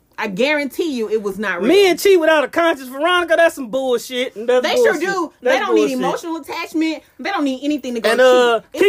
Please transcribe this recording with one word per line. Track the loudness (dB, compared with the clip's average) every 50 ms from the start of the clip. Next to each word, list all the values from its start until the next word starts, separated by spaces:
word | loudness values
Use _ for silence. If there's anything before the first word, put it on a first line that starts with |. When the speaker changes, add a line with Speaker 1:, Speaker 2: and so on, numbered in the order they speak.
| _ _ -12 -10
Speaker 1:
I | -8
guarantee | -6 -4 -2 0 0 0 -2 -4 -6 -6 -6 -6 -4 -4
you | -4 -4 -2
it | -4 -4
was | -4 -4 -6 -6
not | -6 -4 -4 -2
real. | 2 4
Speaker 2:
Men | 4 4 4 4 2
cheat | 2 4 4 4 4
without | 4 4 2 2 0
a | 0
conscience, | -2 0 0 0 0 -2 -6 -12
Veronica. | -8 -4 0 0 0 0 2 2 2
That's | 4 2 2 2
some | -2 -10 -6
bullshit. | -4 -4 -2 -2 -2 -2 -4 -6 -6 -6 -6 -6 -8
And | -8 -2 0
that's | 0 0 2
Speaker 1:
They | 0 0
sure | 2 2 2
Speaker 2:
bullshit. | 2 0 -2 -2
Speaker 1:
do. | -2 -4 -4 -6 _ _
Speaker 2:
That's | -2 0 0
Speaker 1:
They | 0 0
don't | 0 2
need | 2
Speaker 2:
bullshit. | 2 0 0 -2
Speaker 1:
emotional | -2 -4 -4 -6 -6 -8 -10
attachment. | -10 -10 -10 -10 -10 -10 -6 -4 -2 -2 -2 -4 -6 -12 _ _ -12
They | -10 -6
don't | -4 -4 -2
need | -4 -4 -4 -4
anything | -4 -4 -4 -4 -6 -6
to | -2
go | 0 0
Speaker 2:
And, | 2 4
uh, | 4 6 6 6 4 2 2 0
Speaker 1:
cheat. | -4 _ -2
It's | 2 2